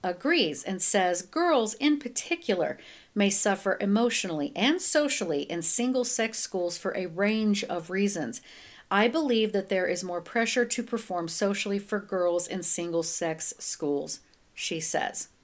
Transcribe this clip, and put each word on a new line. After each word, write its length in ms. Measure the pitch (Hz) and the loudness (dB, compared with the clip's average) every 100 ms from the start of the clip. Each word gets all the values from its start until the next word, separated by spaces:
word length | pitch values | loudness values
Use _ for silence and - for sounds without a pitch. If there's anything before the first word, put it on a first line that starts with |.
agrees 600 | 185 180 277 339 170 139 | -4 -2 2 2 2 -2
and 180 | - 190 | -6 0
says 420 | - 202 180 175 | 2 4 4 0
girls 500 | - 320 349 285 214 | -2 0 4 4 2
in 220 | - 294 294 | 0 2 2
particular 800 | 240 - - 339 - 180 151 - - - - | 0 -6 -4 -4 0 0 0 -4 -14 -20 -6
may 140 | 208 202 | 2 4
suffer 480 | 196 214 196 196 - | 4 2 2 0 0
emotionally 680 | 202 208 240 240 185 156 143 | 2 4 2 0 -2 -2 -4
and 240 | - 233 359 | 0 0 2
socially 640 | - 302 294 269 180 143 | 2 2 2 -2 -2 -2
in 200 | 143 170 | -2 -2
single-sex 760 | 170 202 247 254 247 - 220 - | 0 2 2 2 0 0 -2 -2
schools 400 | - 190 175 170 | -4 -2 -2 -2
for 160 | 185 | -4
a 120 | - 180 | -4 -6
range 560 | 160 208 220 214 202 | 0 0 2 2 0
of 260 | 202 175 165 | -2 -6 -4
reasons. 500 | 185 202 175 123 113 - - - - - | 0 0 0 -6 -8 -14 -20 -20 -20 0
"I 160 | 196 233 | 2 4
believe 440 | 320 294 226 214 | 2 2 2 2
that 160 | 202 190 | -2 0
there 180 | 190 185 | 0 0
is 160 | 175 | -2
more 180 | 185 175 | -4 -8
pressure 440 | 170 240 226 254 | -4 -2 0 0
to 180 | 233 - | 0 -2
perform 440 | 233 226 - 180 165 | -2 -6 -4 -4 -4
socially 520 | - 202 202 208 202 | 0 0 0 -2 -4
for 200 | 202 208 | -2 -6
girls 460 | 202 190 175 175 175 | -2 0 2 2 -2
in 140 | 190 | -4
single-sex 960 | 180 - 170 165 165 - 165 160 - - | -2 -2 0 0 0 -2 -2 -2 -6 -6
schools," 600 | - - 147 143 139 - _ _ _ | -8 -2 0 0 -2 -10 _ _ _
she 260 | - - 165 | -10 -6 -4
says. 500 | 160 - - - - _ | -2 -2 -2 -4 -10 _